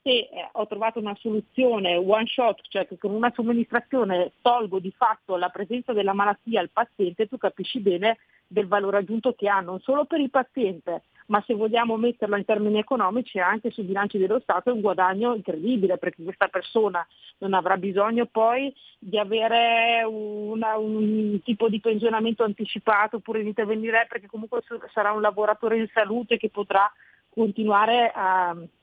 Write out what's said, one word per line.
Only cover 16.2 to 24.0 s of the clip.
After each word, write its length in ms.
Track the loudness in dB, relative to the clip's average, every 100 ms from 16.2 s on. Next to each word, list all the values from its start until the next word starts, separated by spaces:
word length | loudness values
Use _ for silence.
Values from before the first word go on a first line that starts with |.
questa 260 | -12 -4 -4
persona 580 | -4 -4 0 0 -2 -8 _ -20 _
non 120 | 0
avrà 240 | 0 2 0
bisogno 480 | 0 0 0 0
poi 500 | -2 2 2 2 -2 -8 -20 _
di 200 | -6 -4
avere 840 | -2 0 2 2 4 4 2 2
una, 720 | 0 -4 -6 -6 -6 -4 -2 -2
un 600 | -2 0 0 2 0 -2
tipo 240 | -2 0 0
di 120 | 0
pensionamento 640 | 0 0 0 0 0 0
anticipato 720 | -2 -2 -6 -4 2 2 2 -2
oppure 260 | -6 -4
di 60 | -4
intervenire, 580 | -2 -2 -2 0 0